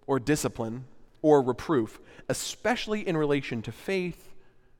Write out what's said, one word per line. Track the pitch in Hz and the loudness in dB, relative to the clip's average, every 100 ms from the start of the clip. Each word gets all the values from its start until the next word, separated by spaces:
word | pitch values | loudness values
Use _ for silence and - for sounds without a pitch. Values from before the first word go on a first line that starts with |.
| - | -2
or | 135 | 0
discipline, | 117 147 127 - 113 120 131 - - _ | 2 0 0 -4 -6 -8 -12 -18 -20 _
or | 156 143 | 6 6
reproof, | 123 117 - 147 107 - - - - | 6 0 0 0 0 -4 -20 -12 -6
especially | 131 - - 208 226 - 214 202 | -6 -6 -4 -2 -2 -2 -4 -2
in | 160 | 0
relation | 151 143 - 120 | 2 0 -2 -6
to | 107 | -8
faith, | 113 - 190 180 160 - - - - _ _ | -10 -6 -4 -4 -8 -16 -20 -20 -20 _ _